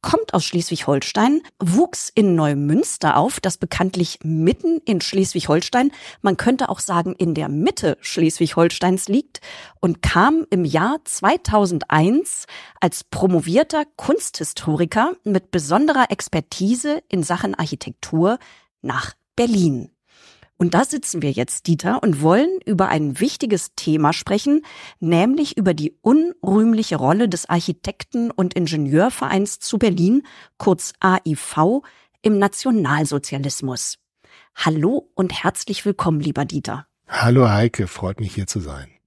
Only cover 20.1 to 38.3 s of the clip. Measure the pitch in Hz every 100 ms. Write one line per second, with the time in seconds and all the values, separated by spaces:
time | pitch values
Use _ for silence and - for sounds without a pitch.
20.1 | _ - _ _ _ 175 170 269 302 -
21.1 | 170 143 127 127 - - 160 208 247 226
22.1 | 147 156 196 320 370 - 185 190 156 151
23.1 | 127 254 - 247 190 - - - 156 151
24.1 | 156 - 202 285 302 302 - - - 165
25.1 | 170 214 285 294 - 190 156 151 _ 214
26.1 | 285 339 349 196 202 226 220 220 156 131
27.1 | 185 233 175 - 175 170 170 - - -
28.1 | 240 233 - 180 - 165 160 143 151 220
29.1 | - - 190 202 - - 214 226 180 175
30.1 | 262 - - - _ - 185 - - 190
31.1 | 185 - 147 - - 165 262 - _ _
32.1 | _ 214 202 202 - 262 226 143 147 151
33.1 | 143 143 139 139 - 135 123 - - _
34.1 | _ _ - _ - - 156 160 277 -
35.1 | - 185 - - - - 196 202 196 -
36.1 | 156 147 139 143 147 - - - _ _
37.1 | - 117 127 120 104 117 - 95 - 95
38.1 | 98 104